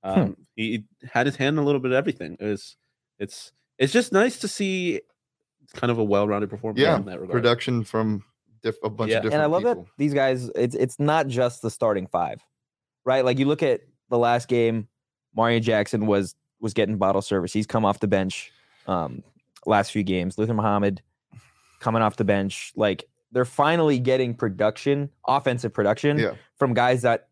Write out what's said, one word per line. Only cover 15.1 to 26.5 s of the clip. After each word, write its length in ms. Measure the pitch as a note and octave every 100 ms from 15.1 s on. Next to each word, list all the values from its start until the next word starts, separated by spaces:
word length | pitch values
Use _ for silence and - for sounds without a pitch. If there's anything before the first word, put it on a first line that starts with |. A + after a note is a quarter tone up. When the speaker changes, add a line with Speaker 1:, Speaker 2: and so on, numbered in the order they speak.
| _ _ -
Speaker 1:
Mario 240 | A#2 A#2
Jackson 460 | A2 G#2+ G#2 A2+ G#2+
was, 300 | G2+ F#2+ - _ _
was 120 | A2
getting 240 | G#2 G2+ G#2+
bottle 240 | F#2+ G2
service. 300 | G2 G2+ E2+
He's 160 | G#2 G#2
come 160 | A#2
off 160 | G#2+ G2+
the 80 | G#2+
bench, 440 | G2 F#2+ - - _ _ _ -
um, 360 | F#2 D#2 B1 - _ _ - -
last 260 | G#2 G2+
few 120 | -
games. 340 | F#2+ F#2 F2+ G2
Luther 160 | A2
Muhammad 480 | A2+ G#2+ G#2 G2+ F#2+ _ _ _ - _ _ _ _
coming 220 | - A2+
off 120 | G#2+ -
the 60 |
bench. 480 | G2+ G2+ G2 - - -
Like, 300 | G#2+ F#2+ - _ _
they're 120 | B2
finally 560 | B2 - D3 E3+ D#3 C#3+
getting 360 | B2+ C3 B2+ A#2
production, 760 | A#2 F#2 G#2+ A2 - C#3 C#3+ _ -
offensive 460 | C3+ C3+ B2 A#2+
production 460 | - G2+ A2 C#3 D3
Speaker 3:
Yeah. 160 | A2 - _